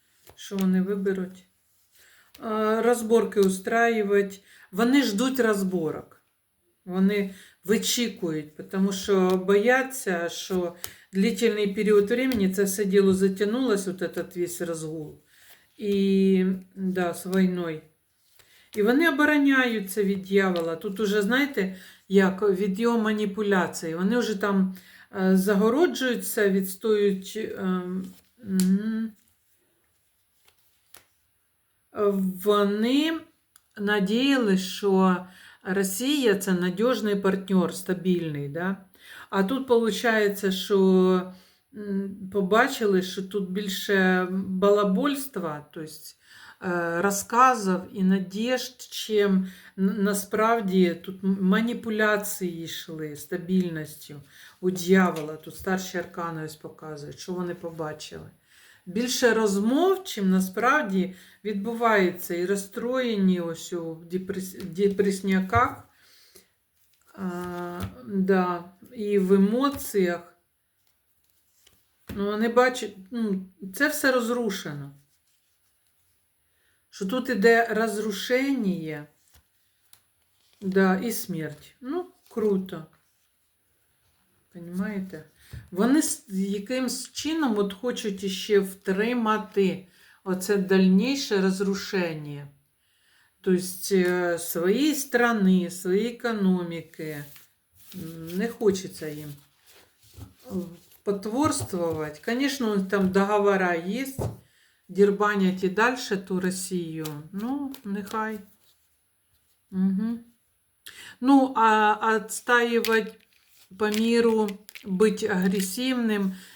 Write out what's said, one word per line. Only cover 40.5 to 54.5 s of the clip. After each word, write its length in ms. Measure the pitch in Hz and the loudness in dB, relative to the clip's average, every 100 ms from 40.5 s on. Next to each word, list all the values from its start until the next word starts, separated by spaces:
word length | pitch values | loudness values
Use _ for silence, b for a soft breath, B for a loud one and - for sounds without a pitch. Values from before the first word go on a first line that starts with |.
що, 680 | 190 - 202 190 185 185 185 185 B B B _ 208 | -2 0 4 6 6 4 2 -2 B B B _ -12
м, 540 | 202 196 196 - 190 | -6 -4 -6 -10 -6
побачили, 720 | 202 185 214 277 - 214 190 | -2 2 4 2 2 2 2
що 220 | 185 - | 0 -8
тут 260 | 185 208 185 | -6 -6 -4
більше 800 | 185 208 - - 196 185 185 185 | -4 -4 -6 0 2 4 2 0
балабольства, 1300 | 190 196 185 202 208 196 196 285 277 - 190 165 147 143 | -4 -4 2 4 4 4 2 0 -2 -6 -8 -6 -8 -12
то 100 | 175 | -14
есть, 380 | 156 - - - B B B B | -14 -16 -20 -20 B B B B
е, 380 | 185 175 170 170 | -4 -2 -2 0
розказів 760 | 202 196 - 233 262 240 196 180 - | 0 -2 0 4 4 4 0 -2 -4
і 100 | 208 | 0
надіжд, 800 | 190 196 185 196 233 254 - - | 2 2 0 -4 -2 -2 -4 -14
чим 640 | - - - 214 202 190 185 B B - | -14 -12 -2 2 4 2 0 B B -2
н-, 180 | 196 226 | 0 0
насправді 960 | 202 190 - 214 220 233 190 185 180 165 - | 0 -2 -4 0 2 2 2 4 4 2 -10
тут 180 | 190 | -6
м-, 140 | 190 196 | -2 0
маніпуляції 1200 | 185 214 233 214 226 214 214 208 196 - 180 165 | 2 2 2 -4 -4 0 2 0 -2 -6 -6 -6
йшли 520 | 160 - - 160 156 147 | -10 -12 -12 -10 -10 -12
стабільністю 1000 | - 175 165 190 180 160 151 - - 143 - B B | -10 -8 0 0 0 -4 -10 -14 -18 -20 -20 B B